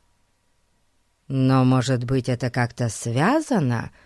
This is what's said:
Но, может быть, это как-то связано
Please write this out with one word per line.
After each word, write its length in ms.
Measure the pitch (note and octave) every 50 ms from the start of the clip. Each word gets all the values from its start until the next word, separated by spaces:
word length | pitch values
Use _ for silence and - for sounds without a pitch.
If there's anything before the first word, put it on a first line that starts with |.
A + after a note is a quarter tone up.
| _ _ _ _ _ _ _ _ _ _ _ _ _ _ _ _ _ _ _ _ _ _ _ _ _ -
Но, 360 | C3+ C3+ C3 C3 C3 C3 B2+
может 400 | B2+ C3 B2+ A#2+ C3 C3 A#2+ B2
быть, 260 | A#2+ C3+ C3+ A#2+ -
это 200 | B2+ A#2 - B2
как-то 400 | - B2+ B2 A2+ - - B2 A#2
связано 1000 | - - - A#2 A2+ B2 D3+ G3 C4+ D#4+ D#4 - C4+ G3+ D3 B2 A#2+ A#2 - - - - _